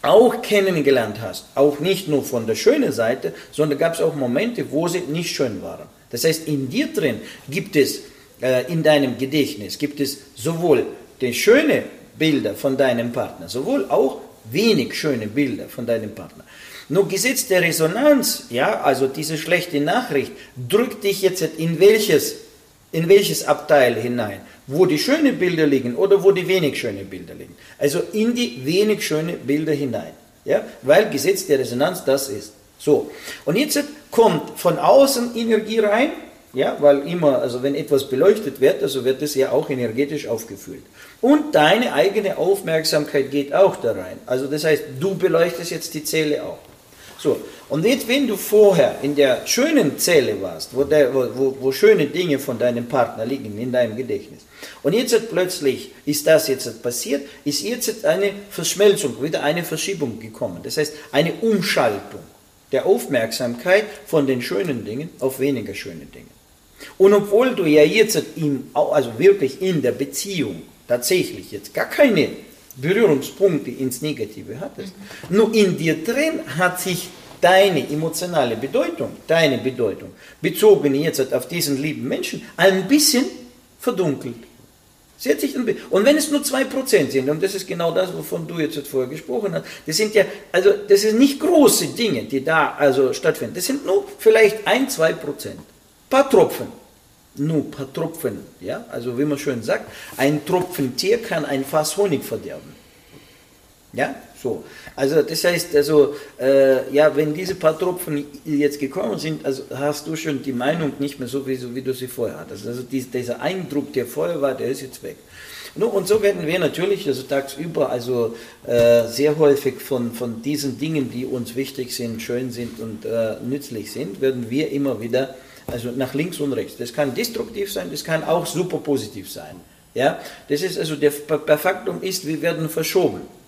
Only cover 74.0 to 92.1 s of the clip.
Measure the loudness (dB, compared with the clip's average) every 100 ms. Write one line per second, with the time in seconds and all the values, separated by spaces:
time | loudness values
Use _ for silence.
74 | -6 -6 -8 -10 -14 -12 -12 -12 -14 -16
75 | -20 -18 0 2 4 4 2 2 -2 -2
76 | -2 -2 -2 -4 -8 -2 -2 -2 -4 -6
77 | -8 -16 -20 2 6 8 6 2 -2 -4
78 | -4 -4 -2 0 0 -2 -2 -2 -2 -4
79 | -8 -8 0 2 2 2 -4 -2 -4 -4
80 | -14 -20 -20 -6 -6 4 6 6 4 0
81 | 0 -2 -2 -2 -4 -4 -2 -2 -4 -6
82 | -6 -6 -6 -10 -12 4 4 4 2 4
83 | 4 2 0 -6 -20 -20 _ _ -4 0
84 | -2 -2 -8 -12 -18 -20 -20 _ _ _
85 | _ _ -2 0 0 -2 -2 -4 0 4
86 | 6 4 2 -2 0 -2 -2 -4 2 2
87 | 4 0 0 0 -2 -4 -8 -2 0 0
88 | -2 -4 -8 -8 -6 -4 -4 -4 -4 -4
89 | -4 -8 -6 -4 -2 -6 -8 -14 -6 0
90 | 2 2 2 -2 -2 4 4 4 4 4
91 | 6 4 4 4 4 6 8 6 -2 -2
92 | -2